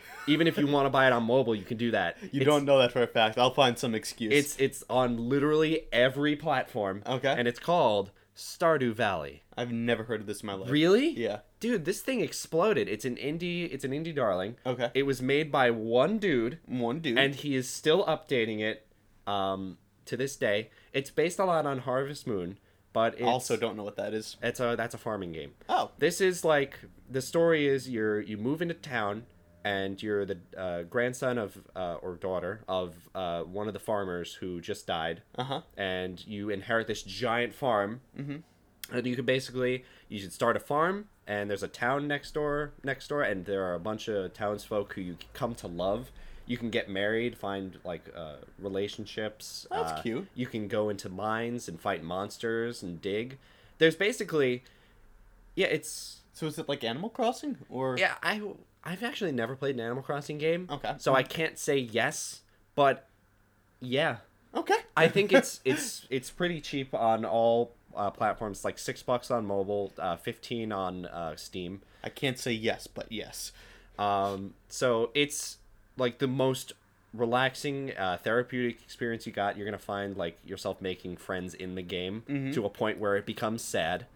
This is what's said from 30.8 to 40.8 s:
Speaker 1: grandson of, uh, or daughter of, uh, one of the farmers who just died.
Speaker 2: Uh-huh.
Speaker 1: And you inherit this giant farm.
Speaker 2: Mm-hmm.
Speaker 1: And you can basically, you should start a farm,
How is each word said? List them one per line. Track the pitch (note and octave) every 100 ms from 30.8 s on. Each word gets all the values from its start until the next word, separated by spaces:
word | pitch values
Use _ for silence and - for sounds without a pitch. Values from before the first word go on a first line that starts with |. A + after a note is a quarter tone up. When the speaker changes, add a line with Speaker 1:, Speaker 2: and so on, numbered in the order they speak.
Speaker 1:
grandson | F2 B2 B2 B2+ C3+ B2
of, | G2+ - - -
uh, | F2+ E2+
or | F2+ F2
daughter | F#2+ F2+ F2 G#2+ -
of, | F#2 F2+ E2+ -
uh, | F2+ F2+ E2+
one | E2 F#2+ G#2+
of |
the | G2
farmers | - G#2+ F#2+ F2 E2+ -
who | F#2+ F2
just | E2 G2 -
died. | F2 D#2+ E2+ - -
Speaker 2:
Uh-huh. | C3 C#3 - -
Speaker 1:
And | G2 F#2 F#2 F2+ -
you | G#2 G#2
inherit | G2 F#2 A2+ A2
this | G#2
giant | G2 F#2+ A#2+ A#2 A#2+
farm. | - C#3 G#2+ G2+ A#2+ - -
Speaker 2:
Mm-hmm. | C#3+ C#3+ E3 _ _ _ - B2
Speaker 1:
And | A#2+
you | B2
can | A#2+
basically, | C3 B2+ B2 B2 B2+ - - -
you | G#2+
should | F#2+
start | - A#2+ A2+
a |
farm, | - C#3+